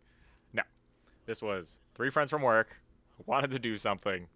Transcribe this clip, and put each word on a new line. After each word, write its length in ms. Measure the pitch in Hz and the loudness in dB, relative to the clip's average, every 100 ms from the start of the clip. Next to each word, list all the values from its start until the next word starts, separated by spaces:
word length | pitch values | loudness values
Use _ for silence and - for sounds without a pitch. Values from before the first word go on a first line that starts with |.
| _ _ - _ _ | _ _ -20 _ _
no. 100 | 110 - _ _ _ _ _ - | -4 -4 _ _ _ _ _ -12
This 140 | 113 | -8
was 400 | 107 95 82 - _ | -4 -6 -8 -18 _
three 160 | - 127 | -4 -2
friends 180 | 151 143 | 0 0
from 120 | 151 | 2
work 340 | 127 110 110 - _ _ _ - | 4 6 4 -4 _ _ _ -14
who 80 | - | -2
wanted 240 | 135 135 | 0 0
to 60 | 131 | -2
do 180 | 117 104 | -4 -2
something 480 | 107 98 101 92 87 | -2 -2 -2 -4 -8